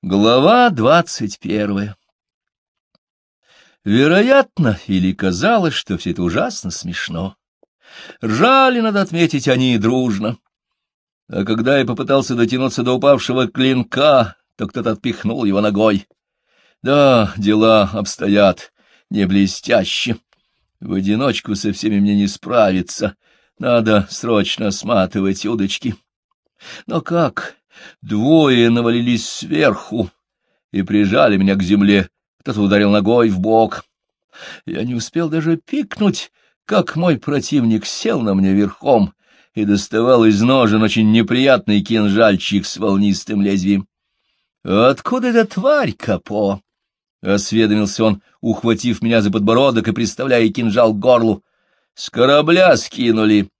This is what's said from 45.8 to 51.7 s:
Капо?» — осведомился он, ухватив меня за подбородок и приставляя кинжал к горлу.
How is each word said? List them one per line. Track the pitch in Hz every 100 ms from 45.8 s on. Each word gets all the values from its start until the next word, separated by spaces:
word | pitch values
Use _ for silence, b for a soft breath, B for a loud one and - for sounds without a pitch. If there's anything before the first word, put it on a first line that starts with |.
| 220
Капо?» — | 104 - 92 - 107 101 98 _ _ _ _ _ _
осведомился | - 101 101 107 110 107 101 -
он, | 110 101 b b
ухватив | 113 110 120 107 123 104
меня | 117 113
за | 104
подбородок | 104 101 117 139 113 107
и |
приставляя | 104 113 - 131 123 113
кинжал | 101 117 104 117
к | 107
горлу. | 127 120 113 98 _ _ _